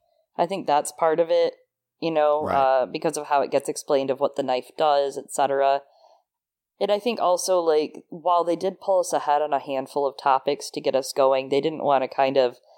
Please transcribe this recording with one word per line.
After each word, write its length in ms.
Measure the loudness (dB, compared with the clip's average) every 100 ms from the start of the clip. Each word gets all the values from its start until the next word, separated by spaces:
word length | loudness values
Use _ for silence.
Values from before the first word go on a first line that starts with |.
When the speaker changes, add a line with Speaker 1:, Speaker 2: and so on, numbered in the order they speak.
| _ _ _ -4
Speaker 1:
I 80 | -4
think 200 | -4 0
that's 260 | 0 0
part 260 | -2 0 2
of 80 | 2
it, 240 | 2 0 -2 _ _ _ -8
you 120 | -2
know, 340 | 2 2 2
Speaker 2:
Right. 100 | 0 2
Speaker 1:
uh, 300 | 2 2 0
because 300 | -4 -4 -4
of 100 | -2
how 140 | 0
it 80 | 0
gets 180 | -2 -2
explained 420 | -8 -2 0 0
of 100 | -2
what 160 | -2 -2
the 80 |
knife 260 | -4 -4 -6 -2
does, 400 | 0 2 0 -4
et 140 | -8
cetera. 500 | -2 0 2 2 2 -2 _ _ _ _ _ _ _ _ -6
And 140 | -2
I 60 | -2
think 180 | -2 -2
also, 400 | 0 0 0 0
like, 460 | 2 2 0 -6 -18
while 340 | -6 0 2
they 100 | 2
did 260 | 0 -2 -6
pull 200 | -2 0
us 120 | 0
ahead 300 | -2 0 0
on 100 | 2
a 60 | -2
handful 480 | -2 -6 -4 -2 -2
of 100 | -2
topics 520 | 0 2 0 -4 -6
to 100 | -6
get 140 | -2
us 180 | -2 -2
going, 360 | 2 2 2 0
they 120 | 0
didn't 220 | -2 -2
wanna 240 | 0 0 0
kind 300 | 0 0 2
of 220 | 2 0 _